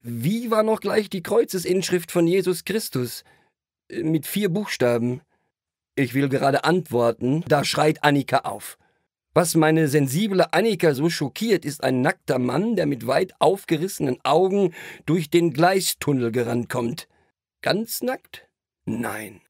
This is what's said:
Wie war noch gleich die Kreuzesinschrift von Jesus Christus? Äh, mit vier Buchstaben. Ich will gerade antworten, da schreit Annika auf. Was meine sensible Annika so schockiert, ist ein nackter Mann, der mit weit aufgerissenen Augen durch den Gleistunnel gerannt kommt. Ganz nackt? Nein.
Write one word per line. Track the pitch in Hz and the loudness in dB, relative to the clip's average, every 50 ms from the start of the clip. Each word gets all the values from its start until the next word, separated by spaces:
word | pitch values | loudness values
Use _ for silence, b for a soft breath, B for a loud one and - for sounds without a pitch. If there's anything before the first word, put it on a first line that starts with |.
Wie | _ 120 120 117 117 151 214 233 240 233 | _ -10 -8 -4 -2 -2 -2 -2 -2 -2
war | 226 214 214 | 0 0 2
noch | 220 220 214 | 2 0 0
gleich | - 202 202 214 214 196 | -2 -2 -2 -2 -2 -2
die | - 196 | -6 -8
Kreuzesinschrift | 170 - - 156 156 - - 185 170 175 180 190 185 - 180 180 170 - | -4 0 0 0 0 0 -2 -6 -2 0 0 0 0 0 -2 -2 -2 -2
von | - 180 170 | 0 2 2
Jesus | 170 180 196 180 180 180 170 - | 4 2 2 2 0 -2 -2 -4
Christus? | - 190 220 214 - - 135 123 117 - - b b b b b b b b _ _ _ _ _ _ | -4 -4 -4 -4 -4 -4 -4 -4 -4 -8 -12 b b b b b b b b _ _ _ _ _ _
Äh, | - 113 | -8 -6
mit | - 156 160 160 135 | -2 0 0 0 -2
vier | - - 196 208 196 | -2 -4 -2 0 0
Buchstaben. | 165 208 208 190 - - 127 120 120 117 117 120 123 131 _ _ _ _ _ _ _ _ _ _ _ _ _ _ _ | 0 -2 -4 -4 -4 0 2 2 2 2 0 -2 -2 -4 _ _ _ _ _ _ _ _ _ _ _ _ _ _ _
Ich | - 139 117 113 | -2 -2 0 2
will | 135 139 139 | 0 0 2
gerade | 131 131 110 139 135 131 - | 0 2 2 2 2 2 2
antworten, | 143 170 185 175 - 120 120 117 117 117 - - 123 135 156 170 - | 2 2 2 0 0 0 2 2 2 0 0 -2 0 0 -2 0 0
da | 151 143 - | 0 0 2
schreit | - - - 147 160 156 - - | 0 0 2 2 2 2 2 2
Annika | 147 143 143 131 - - 139 | 2 2 2 0 0 -2 -2
auf. | - - 98 107 - - - _ _ _ _ _ _ _ _ _ _ _ _ | -2 -2 -10 -10 -12 -16 -18 _ _ _ _ _ _ _ _ _ _ _ _
Was | 160 175 165 - | 0 2 4 4
meine | 165 151 156 160 160 160 147 | 4 6 6 6 4 2 2
sensible | 131 151 143 131 123 165 214 220 196 185 170 - | 2 2 2 2 0 0 0 0 2 2 2 2
Annika | - 165 208 233 208 160 - 165 143 | 2 0 2 2 0 2 2 2 2
so | 123 147 170 | 2 0 -2
schockiert, | 165 - 156 139 - - 214 233 208 175 - | 0 -2 -4 -6 -4 -4 0 0 0 0 0
ist | 147 139 - - | -4 -8 -2 -2
ein | 131 131 127 | 0 0 2
nackter | 127 151 190 _ _ - 143 127 | 2 0 -2 _ _ -2 -2 0
Mann, | 127 123 123 147 202 233 233 | 0 0 0 0 0 0 0
der | 185 165 147 | 0 0 -2
mit | 139 120 113 | -2 -4 -2
weit | 117 131 151 190 180 - _ | -2 0 0 0 -2 -2 _
aufgerissenen | - 151 185 196 - - 165 147 160 196 - - 151 139 127 - _ | 2 2 2 0 -2 -2 -2 -2 -2 -4 -4 -4 -2 -4 -4 -2 _
Augen | 131 143 165 190 190 185 202 196 170 170 B B B B B B | 2 2 4 4 2 2 2 0 0 -2 B B B B B B
durch | - 151 190 160 - | 0 0 0 0 2
den | - 170 170 170 123 | 2 2 2 2 2
Gleistunnel | 135 165 175 190 196 180 - - _ - - 143 131 120 117 | 4 2 4 4 2 0 -2 -6 _ -2 -2 0 0 0 0
gerannt | 113 123 120 117 123 123 120 - | 0 -2 -2 0 -2 -4 -4 -4
kommt. | - 131 120 117 127 - - _ _ _ _ _ _ _ _ _ _ _ | -4 -4 -4 -4 -6 -8 -12 _ _ _ _ _ _ _ _ _ _ _
Ganz | - - - 202 226 - - - | -4 -2 -2 -2 -2 -6 -8 -6
nackt? | - 240 254 - _ _ - - - _ _ _ _ _ _ _ _ | -4 -4 -6 -6 _ _ -20 -20 -20 _ _ _ _ _ _ _ _
Nein. | - 113 113 120 110 101 107 110 95 - - _ _ | -8 -6 -6 -6 -6 -6 -8 -10 -12 -16 -20 _ _